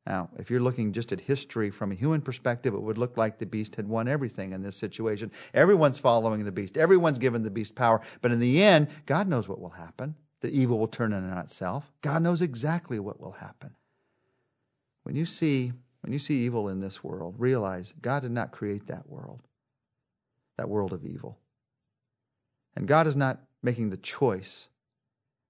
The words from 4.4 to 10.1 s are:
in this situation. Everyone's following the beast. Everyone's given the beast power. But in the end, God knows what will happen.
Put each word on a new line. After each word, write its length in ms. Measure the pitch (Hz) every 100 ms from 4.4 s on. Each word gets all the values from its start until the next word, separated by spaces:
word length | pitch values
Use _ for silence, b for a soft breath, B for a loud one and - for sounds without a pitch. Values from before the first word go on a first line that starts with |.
| 95
in 80 | 95
this 140 | 98 -
situation. 560 | 101 - 110 101 107 B B
Everyone's 460 | - 170 196 147 123
following 480 | 131 117 110 107 104
the 60 |
beast. 260 | 92 98 156
Everyone's 400 | 165 190 165 127
given 240 | 127 117
the 80 | 110
beast 240 | 104 104
power. 280 | - 117 110 B B
But 100 | 120
in 80 | 117
the 220 | 123 147
end, 280 | 208 165 147 B -
God 200 | 151 202
knows 200 | 127 92
what 120 | -
will 120 | 87
happen. 420 | - 82 - 135